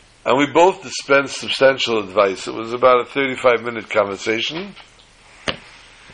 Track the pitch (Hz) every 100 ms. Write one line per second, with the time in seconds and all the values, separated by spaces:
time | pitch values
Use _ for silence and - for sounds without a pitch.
0 | _ _ 113 127 143 147 185 - 127 -
1 | - 139 135 - 110 - 135 131 117 113
2 | 95 98 98 92 127 123 113 120 127 123
3 | 117 143 135 123 131 113 120 117 98 110
4 | 101 98 113 110 117 160 202 - - _
5 | _ _ _ - - - - - - -
6 | -